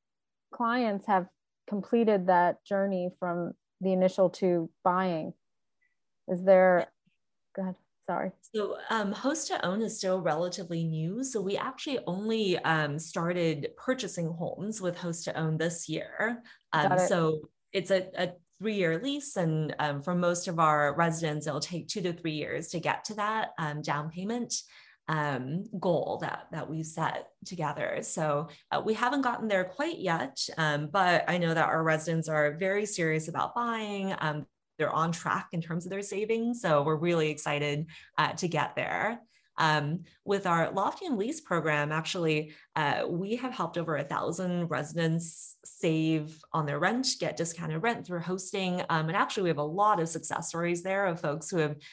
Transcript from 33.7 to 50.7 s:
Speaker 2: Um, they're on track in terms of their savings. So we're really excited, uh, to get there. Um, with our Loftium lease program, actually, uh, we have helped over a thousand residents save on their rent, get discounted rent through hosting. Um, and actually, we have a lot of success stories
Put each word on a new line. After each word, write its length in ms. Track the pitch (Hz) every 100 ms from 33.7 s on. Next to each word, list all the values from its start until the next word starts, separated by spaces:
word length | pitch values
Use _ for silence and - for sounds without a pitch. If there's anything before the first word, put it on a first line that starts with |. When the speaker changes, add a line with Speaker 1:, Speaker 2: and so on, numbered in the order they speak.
| 226 214 202 190 -
Speaker 2:
Um, 260 | 156 151 - _ _ -
they're 160 | 151 147
on 80 | 165
track 360 | 165 - 185 -
in 100 | 175
terms 240 | 165 170 175
of 60 |
their 120 | 196
savings. 580 | 202 196 214 226 233 240
So 220 | 180 147
we're 120 | 143 156 175
really 200 | 170 156
excited, 580 | 143 156 147 147 147 160 - - -
uh, 160 | 151
to 140 | 160 175
get 280 | 160 - -
there. 440 | - 87 208 233 - _ _ -
Um, 480 | 160 151 143 175 - _ -
with 220 | 196 185
our 240 | 165 160
Loftium 460 | 190 220 - 381 220
lease 240 | 226 311
program, 500 | - 175 151 147 147
actually, 600 | 156 160 185 165 151 156 - - 156
uh, 280 | 143 - -
we 280 | 170 196 240
have 180 | 254
helped 240 | 233 170 170
over 200 | 165 147
a 60 |
thousand 680 | 156 156 120 170 185 175 170
residents 880 | 160 147 160 165 165 165 - - - -
save 760 | - 175 160 160 160 151 - -
on 120 | 160 151
their 140 | 147
rent, 280 | 180 233 262 -
get 180 | 165 -
discounted 460 | 170 - 156 156
rent 240 | 226 233 -
through 140 | 175
hosting. 600 | 165 190 185 202 185 180 -
Um, 180 | 160 160
and 60 | 190
actually, 280 | 269 -
we 60 | 180
have 80 | 147
a 60 |
lot 360 | 151 180 208 208
of 100 | 165
success 380 | 170 - - 160
stories 340 | 165 175